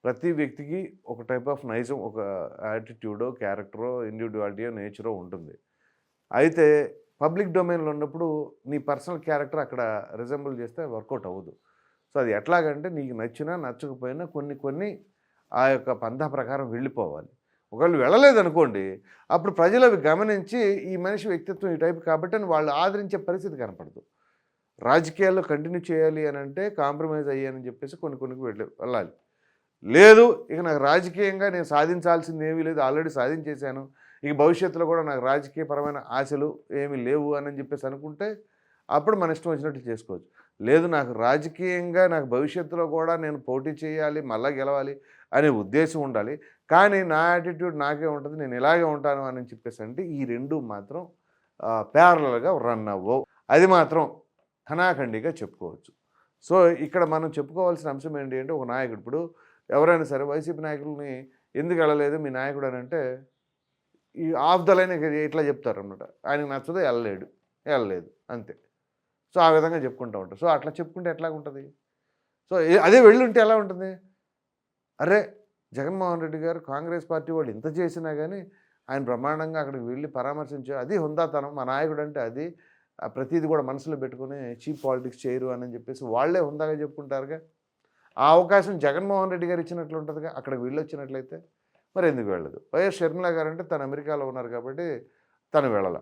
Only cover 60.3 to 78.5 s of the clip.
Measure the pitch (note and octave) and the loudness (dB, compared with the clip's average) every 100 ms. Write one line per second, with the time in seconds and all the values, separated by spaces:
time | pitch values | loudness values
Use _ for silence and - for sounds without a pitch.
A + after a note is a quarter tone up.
60.3 | D3+ D#3+ D#3 D#3 D3 D3 C#3+ C#3+ C3 C3+ | -6 -6 -8 -8 -8 -10 -12 -12 -14 -16
61.3 | _ _ C3 E3 F3 D3+ D3 C#3+ D#3 C#3+ | _ _ -6 -2 2 2 2 0 -2 -6
62.3 | B2+ C3+ C#3 C3+ B2+ B2+ E3 C3 B2+ C3+ | -6 -6 -6 -6 -8 -8 -6 -6 -8 -16
63.3 | _ _ _ _ _ _ _ _ - D#3+ | _ _ _ _ _ _ _ _ -6 -4
64.3 | B2+ D3+ F3+ E3+ F#3 F#3 E3+ D#3 D3 D3+ | 0 2 4 6 6 4 0 -2 -2 -2
65.3 | D#3+ C#3+ C#3+ B2 G2 G2 F#2+ - _ - | 0 -2 -2 -4 -6 -10 -16 -18 _ -4
66.3 | C#3+ C#3+ C3+ C#3 F3+ D3 A#2+ A2+ F#2+ F#2 | -4 -2 -6 -6 -2 0 0 -2 -6 -12
67.3 | _ _ _ - C#3 G#2 F2+ E2 _ - | _ _ _ -2 0 0 -4 -8 _ -14
68.3 | A#2+ G#2+ - _ _ _ _ _ _ _ | -14 -14 -20 _ _ _ _ _ _ _
69.3 | F#3 E3 D#3+ D#3+ E3 B2+ C3 A#2+ G#2 F#2+ | 4 6 6 4 0 -4 -6 -8 -8 -10
70.3 | G2+ E3+ D3 C3+ D3+ D#3+ F3+ F3 D#3+ E3 | -2 0 0 -2 -8 -10 -6 -6 -6 -8
71.3 | D#3 D3 C#3 C#3 _ _ _ _ _ _ | -8 -14 -16 -20 _ _ _ _ _ _
72.3 | _ _ F#3 D#3+ F#3 E3 A#3+ A3 A#3+ B3 | _ _ 0 6 6 10 12 12 12 6
73.3 | A3 A3 A3 G3 F3+ F#3+ F#3 _ _ _ | 6 6 4 2 -6 -10 -10 _ _ _
74.3 | _ _ _ _ _ _ _ D#3 G#3 - | _ _ _ _ _ _ _ 2 4 2
75.3 | - _ _ _ A#2 C#3+ F#3+ F#3 E3+ D#3+ | -12 _ _ _ -6 -6 -2 -2 -2 -4
76.3 | D#3 E3 E3+ D#3+ C#3 E3+ E3+ - D#3+ D#3+ | -4 -4 -6 -8 -8 -6 -8 -4 -6 -2
77.3 | D#3+ C3+ G#2+ D3+ D#3 E3+ E3+ D#3+ D3+ D#3+ | -4 -4 -6 -6 -2 -4 -4 -6 -6 -8
78.3 | G3 F3+ | -10 -16